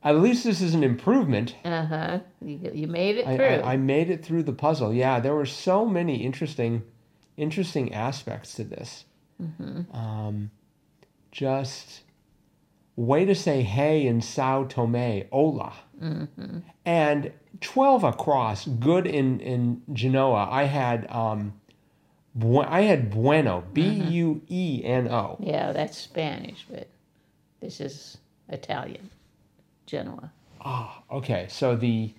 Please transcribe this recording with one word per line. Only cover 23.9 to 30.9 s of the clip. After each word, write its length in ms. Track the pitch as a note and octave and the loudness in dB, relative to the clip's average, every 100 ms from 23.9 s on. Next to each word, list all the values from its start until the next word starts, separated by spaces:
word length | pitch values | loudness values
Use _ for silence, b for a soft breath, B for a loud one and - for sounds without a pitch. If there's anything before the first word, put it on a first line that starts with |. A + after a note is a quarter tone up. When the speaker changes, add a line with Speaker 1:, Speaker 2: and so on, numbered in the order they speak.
| G#3 F3 E3+ | 2 0 0
Speaker 1:
U 260 | E3+ D3+ - | 0 -2 -4
E 340 | F3+ F3+ B2+ | -4 -2 -2
N 240 | - B2+ A#2+ | 0 0 2
O. 280 | A#2+ G2+ - | 0 -2 -6
Speaker 2:
Yeah, 320 | G#3 - - | -4 -2 -2
that's 240 | - D#3 - | -4 -4 -8
Spanish, 680 | - - D#3 - - - - | -10 -6 -6 -6 -12 -16 -16
but 180 | - - _ _ _ _ _ _ _ | -16 -16 _ _ _ _ _ _ _
this 200 | E3+ - | -14 -10
is 380 | C#3+ D3 - - _ _ - | -12 -12 -20 -20 _ _ -14
Italian. 640 | - - D3 - - F#3+ - _ _ _ _ _ _ - | -14 -6 -8 -8 -14 -18 -20 _ _ _ _ _ _ -10
Genoa. 460 | D3 - - D#3 _ _ - | -8 -8 -12 -18 _ _ -16
Speaker 1:
Ah, 380 | C#3+ B2+ A2 | -8 -6 -8